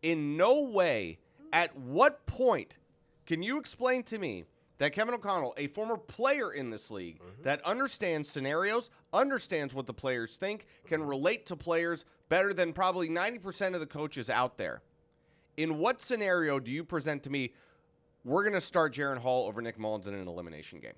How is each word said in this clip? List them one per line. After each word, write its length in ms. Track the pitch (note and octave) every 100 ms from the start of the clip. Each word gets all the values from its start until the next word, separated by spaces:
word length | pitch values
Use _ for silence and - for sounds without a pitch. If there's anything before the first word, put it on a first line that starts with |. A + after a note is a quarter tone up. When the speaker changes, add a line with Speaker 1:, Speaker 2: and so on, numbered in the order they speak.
Speaker 1:
in 340 | D#3+ E3 D3 D3+
no 240 | G3 C#4
way, 560 | C#4+ G#3 - A#2+ F2 E2 _ _ D4+
at 240 | E3 E3+ C#3
what 480 | B2 D3 C#4 D4 -
point 520 | - B3+ F#3 G2 - _ _ _ _ -
can 160 | E3
you 160 | G3 C#4
explain 440 | - - B3+ B3+
to 140 | A#3 A3
me 260 | F3 F#2+ E2 _ _ _
that 160 | C#3+
Kevin 220 | D3+ A3
O'Connell, 400 | A#3+ G3+ F#3+ C3 -
a 100 | C#3+
former 280 | G3 A3 A3
player 560 | A3 - B3+ C#4+ G#3+
in 180 | C#3+ B2+
this 200 | A2+ -
league, 260 | G#2 F2+ D#2
Speaker 2:
Mm-hmm. 240 | F2 G2+
Speaker 1:
that 220 | C3 D3
understands 640 | - A3 C4+ - G3 D#3+ D3
scenarios, 640 | - C3+ D3+ F#3+ A3+ A#3+ _ _
understands 640 | F#3 C#4 C4 - D#3+ C#3
what 120 | C3 B2+
the 80 |
players 420 | A2+ C3+ B2+ A2+ -
think, 300 | F#3+ G#3 - - -
can 140 | D#3+
Speaker 2:
Mm-hmm. 80 | D3
Speaker 1:
relate 360 | C#3 D#3 A3+ -
to 100 | E3
players 480 | E3+ E3 E3+ E3+ - _ _
better 240 | F3 G3
than 180 | F#3 F3
probably 360 | D#3 F#3 F3+ E3
ninety 300 | E3 G3 A#3+
percent 340 | F#3 F3+ F#3+
of 60 | F#3
the 60 | D#3
coaches 440 | D#3+ D3+ C#3 A2
out 280 | A2+ B2+ -
there, 240 | F2 A1+ _ _ _ _ _ _ _ -
in 220 | D#3+ D3+
what 220 | F#3+ B3
scenario 600 | - A#3+ G3+ F3+ D#3 C#3
do 100 | A#2+
you 140 | C#3
present 400 | E3 E3+ C#3+ C#3+
to 60 | C3+
me, 220 | C#3 B2 - _ _ _ _ _ _
"We're 200 | B2 D#3
gonna 160 | G3+ G3
start 320 | - F3+ D#3
Jaren 240 | A#2+ C#3+ C3
Hall 300 | B2 B2+ A#2
over 120 | G#2+
Nick 180 | A#2 A2
Mullins 280 | A2 G#2+ G2
in 80 |
an 140 | G2+ F#2
elimination 500 | F2 F2 D2+ - F2
game"? 160 | A#1